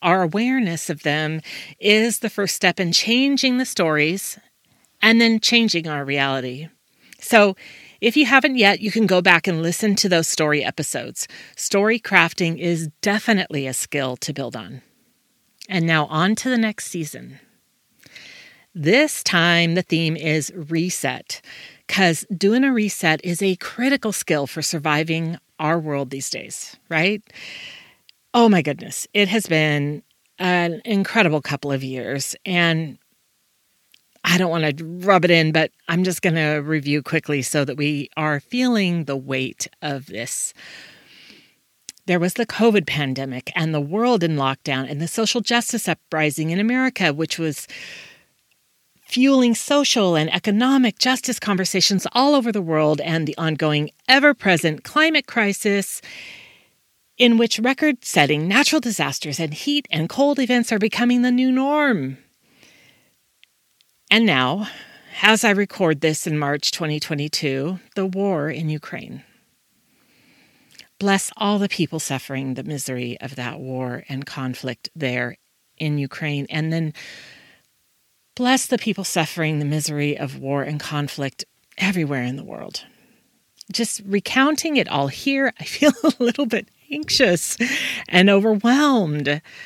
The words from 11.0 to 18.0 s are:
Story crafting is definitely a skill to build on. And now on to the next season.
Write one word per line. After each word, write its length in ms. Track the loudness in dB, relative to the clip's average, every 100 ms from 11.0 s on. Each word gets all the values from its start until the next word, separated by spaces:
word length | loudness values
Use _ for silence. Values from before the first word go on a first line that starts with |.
| -8 -10 -12 -14 -18 -10
Story 420 | -2 2 2 0
crafting 600 | 2 2 2 0 -2 -2
is 300 | -2 -2 -4 -4
definitely 680 | -2 0 2 0 0 -4 -4
a 60 |
skill 460 | -6 -6 -4 -4 -6
to 160 | -8
build 200 | -6 -8
on. 280 | -10 -14 -18 -20 _ _ _ _ _ _ -20 -6
And 180 | -2 0
now 200 | 0 0
on 280 | 0 0 0
to 120 | -2
the 100 | 0
next 300 | -2 -4 -10
season. 500 | -8 -8 -12 -16 -20 _ _ _ _ _ _